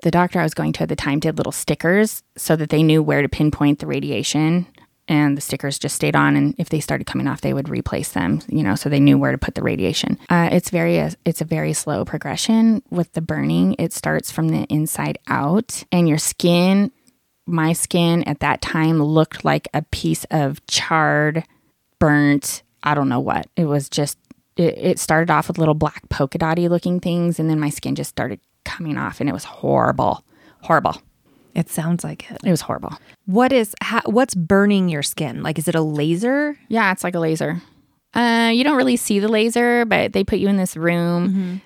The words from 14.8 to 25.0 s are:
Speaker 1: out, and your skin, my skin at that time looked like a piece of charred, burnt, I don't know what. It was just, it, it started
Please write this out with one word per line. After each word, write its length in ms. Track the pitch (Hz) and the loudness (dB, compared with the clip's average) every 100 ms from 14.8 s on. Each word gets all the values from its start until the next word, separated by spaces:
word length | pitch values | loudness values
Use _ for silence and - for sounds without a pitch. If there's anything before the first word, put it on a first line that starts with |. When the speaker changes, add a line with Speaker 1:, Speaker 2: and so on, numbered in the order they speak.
| 156 - 147 - - | -2 -4 -4 -6 -4
Speaker 1:
out, 560 | 131 139 190 233 - - | -2 2 0 -2 -10 -2
and 160 | 180 170 | 2 4
your 120 | 151 | 2
skin, 720 | - - 175 175 180 196 202 - _ _ _ _ - | -2 0 2 4 4 4 2 -4 _ _ _ _ -4
my 280 | 170 160 | 0 0
skin 500 | 165 - 180 170 170 | 0 0 2 2 2
at 160 | - 147 | 0 -2
that 220 | 147 - | -2 -2
time 420 | - 165 160 165 | -2 0 2 2
looked 400 | 147 156 151 - | 2 2 2 0
like 240 | 156 147 - | -2 -2 -2
a 80 | 151 | -6
piece 420 | 151 - 165 160 - | -4 -4 -2 -4 -2
of 400 | 160 139 151 - | -2 0 -4 -6
charred, 760 | - - 160 151 147 151 160 - _ _ _ _ _ | -4 0 2 4 2 2 0 -6 _ _ _ _ _
burnt, 640 | 160 147 147 143 - - - _ | 4 4 4 2 -2 -10 -14 _
I 100 | - 147 | -2 0
don't 140 | 135 | 0
know 100 | 127 | 0
what. 280 | 135 - - - | 0 -4 -4 -2
It 80 | 160 | 0
was 240 | 147 135 | 0 -2
just, 280 | - 143 - _ - _ - | -4 -4 -6 _ -20 _ 0
it, 220 | 165 - | 0 0
it 220 | 185 | 0
started 300 | 165 | -2